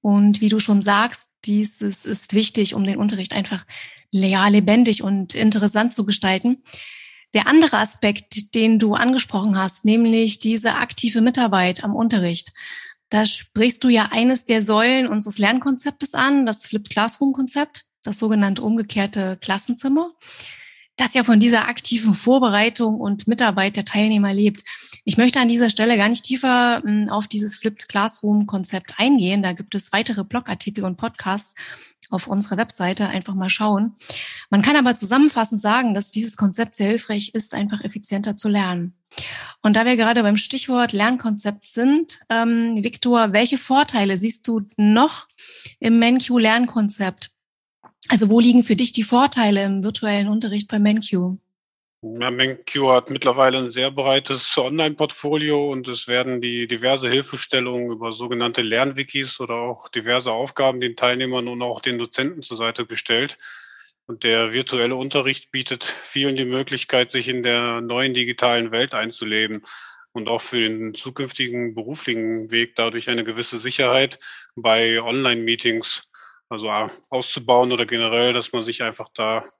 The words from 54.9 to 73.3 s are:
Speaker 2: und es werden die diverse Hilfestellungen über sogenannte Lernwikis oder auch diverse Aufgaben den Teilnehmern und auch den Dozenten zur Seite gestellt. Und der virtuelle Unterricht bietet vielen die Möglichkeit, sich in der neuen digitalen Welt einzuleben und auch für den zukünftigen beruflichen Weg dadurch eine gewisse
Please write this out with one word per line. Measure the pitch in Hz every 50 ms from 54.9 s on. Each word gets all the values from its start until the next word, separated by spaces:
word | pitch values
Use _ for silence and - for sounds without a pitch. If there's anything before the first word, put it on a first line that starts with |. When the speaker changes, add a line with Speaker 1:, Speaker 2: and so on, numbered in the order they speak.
| 151 - 156 139 - - - 147 151 156 151 151 147 147 143 143
Speaker 2:
und | 139 131 123
es | 127 123 113 - -
werden | 120 123 127 131 127 123
die | 120 123 120 120 120
diverse | 113 127 113 117 127 135 139 131 123
Hilfestellungen | 120 135 139 - - 127 - - - 131 127 123 123 120 120 120 117
über | 110 117 113
sogenannte | 113 107 120 120 123 117 120 120 117 - 120
Lernwikis | 110 110 117 131 139 135 135 139 135 - 143 135 127 - -
oder | 127 117 117
auch | 117 120 123 120 - -
diverse | - - 120 107 117 120 127 131 127 110
Aufgaben | 113 143 135 - - 139 131 131 127
den | 123 123 117
Teilnehmern | - - 123 123 127 131 127 127 127 120
und | 120 123 120 123
auch | 120 117 113
den | - 135 123 117
Dozenten | 117 117 - - 131 143 180 160 143
zur | - 123
Seite | 110 113 117 113 - 123
gestellt. | - 113 104 - - 117 113 131 139 - _ - - - - - - - - - _ _ _ _
Und | _ 120 110 -
der | 117 113 113 117 113 110
virtuelle | 127 131 - - 127 117 120 127
Unterricht | 127 131 135 - 143 131 135 135 - - _ -
bietet | 135 127 - 135 120 - - - - -
vielen | - - 139 139 139 135
die | 131 135
Möglichkeit, | 123 123 131 135 135 139 123 - _ - 127 123 120 -
sich | 131 120 127
in | 127 127 117
der | 123 120 120 120 120 117 117
neuen | 117 117 120 120 131 135 127
digitalen | 127 123 117 123 - - 123 120 120 117 117 113
Welt | 117 123 139 -
einzuleben | 117 110 117 117 - - 107 107 107 110 107 107 107 104 - - - - - - - - _
und | _ 120 110 104
auch | 117 117
für | - - - 120
den | 113 110 110 110 113 110 107
zukünftigen | - - 131 127 - 139 127 - - 135 120 120 123 120 117 110
beruflichen | 113 110 117 147 156 - - 117 113 113 113 113 113 110 110
Weg | 113 117 117 120 _
dadurch | - 113 113 110 117 113 -
eine | 120 117 113
gewisse | 110